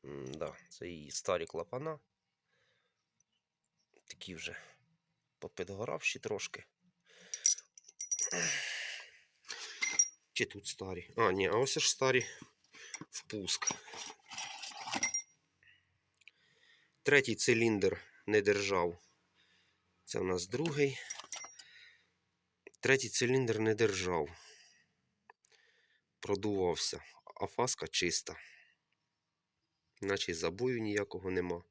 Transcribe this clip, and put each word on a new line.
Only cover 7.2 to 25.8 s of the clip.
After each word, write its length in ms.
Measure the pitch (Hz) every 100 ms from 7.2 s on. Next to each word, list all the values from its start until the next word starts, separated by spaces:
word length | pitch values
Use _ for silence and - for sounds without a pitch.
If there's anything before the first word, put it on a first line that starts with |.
| - - - - - - - _ - - - - - - - - - - - - _ _ - - - - - - - _ _
Чи 120 | - 120
тут 220 | 101 98
старі? 460 | - 95 90 - -
А, 140 | 110
ні, 160 | 92 95
а 40 |
ось 280 | 107 135 -
ж 100 | -
старі. 360 | - 135 127 110 - - _ _ - - - -
Впуск. 640 | - - 107 92 - - - - - - - _ - - - - - - - - - - _ _ _ - _ _ _ _ _ - _ _ _ _ _ _ _
Третій 320 | - 143 131 107
циліндр 680 | - 117 117 107 95 - - - -
не 160 | 107
держав. 580 | 101 101 98 98 87 87 _ _ _ _ _ _ _ _ _ _ -
Це 140 | -
в 40 |
нас 240 | 92 90 87
другий. 520 | 123 165 143 139 131 - - - - - - - - - _ _ _ _ _ _ _ - _
Третій 300 | 127 131 117
циліндр 500 | - 120 131 123 107
не 160 | 110 107
держав. 540 | 113 95 90 87 73 - - - - _ _ _ _ _ _ - _ _ _ _